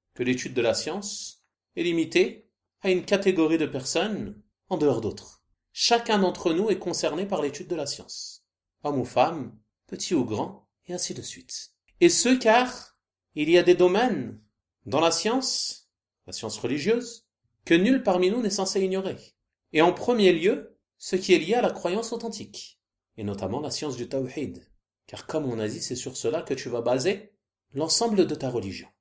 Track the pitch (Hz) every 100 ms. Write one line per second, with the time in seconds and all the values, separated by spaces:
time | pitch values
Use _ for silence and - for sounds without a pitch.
0 | _ - 127 127 - 123 113 107 - 185
1 | 202 - - - _ _ _ - 170 165
2 | 156 165 214 - _ _ _ _ 196 185
3 | - 196 196 165 160 160 147 135 127 165
4 | 202 190 107 - _ _ _ 180 147 117
5 | 107 - - - _ _ _ - - 233
6 | 233 214 185 175 175 165 220 185 - 170
7 | 165 151 196 185 147 139 185 170 139 -
8 | - - - - _ _ _ _ 143 139
9 | 113 - 139 165 113 - _ _ _ 190
10 | - 170 104 107 165 - _ _ - 175
11 | - - - - - - - _ _ _
12 | 170 170 240 254 220 226 254 - - _
13 | _ _ _ - 151 175 170 180 180 185
14 | 247 175 113 107 _ _ _ _ - 131
15 | 165 165 214 254 262 - - - _ _
16 | _ _ - - 110 - 117 143 151 240
17 | 247 - _ _ _ _ - 170 202 269
18 | - 180 180 226 220 202 190 202 190 185
19 | 190 - - _ _ _ _ 156 170 175
20 | - 240 190 170 175 277 - _ _ _
21 | - 185 190 175 156 240 247 - 175 196
22 | 226 233 233 - - - - _ _ _
23 | _ - 104 101 95 120 151 - 151 117
24 | 120 135 131 - 123 87 - _ _ _
25 | _ 107 - 156 143 113 107 107 - 123
26 | - - - 156 165 139 127 117 120 127
27 | 139 196 - _ _ _ _ 131 160 -
28 | 233 208 151 147 160 123 98 87 - _